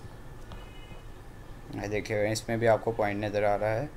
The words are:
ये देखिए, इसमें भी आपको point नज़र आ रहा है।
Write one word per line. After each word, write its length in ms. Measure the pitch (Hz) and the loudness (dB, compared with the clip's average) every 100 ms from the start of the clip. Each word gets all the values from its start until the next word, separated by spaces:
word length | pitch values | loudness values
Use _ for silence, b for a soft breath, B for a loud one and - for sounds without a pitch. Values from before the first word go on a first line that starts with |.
| - - - - - - - - - - - - - - - - - | -12 -12 -12 -12 -12 -12 -12 -14 -12 -12 -12 -14 -14 -14 -14 -14 -10
ये 140 | 107 101 | -6 -2
देखिए, 440 | 104 - 107 104 | -2 0 2 2
इसमें 260 | 110 - 113 | 2 0 4
भी 60 | 117 | 6
आपको 260 | 107 113 | 6 4
point 320 | 113 104 101 | 2 2 2
नज़र 200 | 104 101 | 0 4
आ 100 | 104 101 | 4 4
रहा 140 | 107 | 2
है। 180 | 110 147 | 2 -2